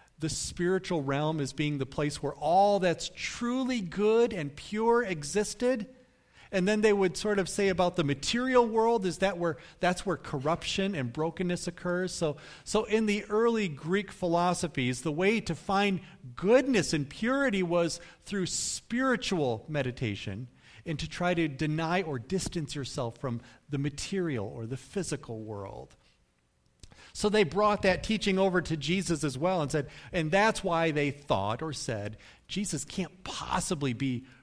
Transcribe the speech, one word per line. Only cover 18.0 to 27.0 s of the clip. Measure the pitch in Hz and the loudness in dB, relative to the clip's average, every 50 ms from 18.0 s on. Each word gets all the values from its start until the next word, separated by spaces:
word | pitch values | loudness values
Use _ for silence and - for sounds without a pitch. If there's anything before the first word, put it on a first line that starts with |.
| - - - - - | -12 -16 -20 -20 -12
through | - 208 202 180 | -6 -4 -2 -2
spiritual | 156 - - - - - - - - 226 240 262 269 247 226 - - 196 175 147 127 113 110 - - | -2 -2 -4 -4 -4 -6 -8 -8 -4 -2 0 2 2 2 2 0 0 0 2 2 2 0 -2 -4 -4
meditation | 156 147 131 127 120 - 131 110 101 98 - 104 95 101 131 123 - - - - - - - | -2 -2 -2 -2 -2 -2 -2 -2 -2 -4 -6 -8 -8 -8 -10 -12 -16 -20 -20 -20 -20 -14 -8
and | - 160 139 | -6 -6 -6
to | - 151 | -6 -6
try | - - 180 175 180 | -4 -2 0 0 2
to | 170 165 156 | 2 0 -2
deny | 135 127 160 151 151 156 165 160 175 185 190 | -2 -2 -2 -2 -2 -2 0 0 0 0 0
or | 160 143 127 | -2 -4 -6
distance | 113 - 185 185 - - - 170 151 131 - | -6 -4 -4 -4 -4 -4 -4 -6 -6 -6 -6
yourself | 151 135 - - - 127 117 117 - | -8 -8 -6 -4 -4 -4 -4 -4 -6
from | - 131 120 113 - - - - _ - | -6 -4 -4 -6 -8 -12 -20 -20 _ -6
the | 143 139 | -4 -2
material | 139 143 143 147 - - 196 196 180 165 143 117 98 | -2 -2 -4 -6 -6 -4 -2 -2 -2 0 -2 -2 -4
or | 110 143 131 113 | -6 -6 -8 -8
the | 113 131 127 | -6 -8 -8
physical | - - - 202 175 - 156 135 - - 117 110 110 | -10 -8 -6 -4 -4 -4 -4 -6 -6 -8 -10 -10 -8
world. | 107 110 101 98 98 - - - - - - _ _ _ _ _ _ _ _ _ _ _ _ _ _ _ _ - - - - | -8 -8 -8 -8 -10 -10 -12 -14 -16 -18 -20 _ _ _ _ _ _ _ _ _ _ _ _ _ _ _ _ -20 -20 -20 -20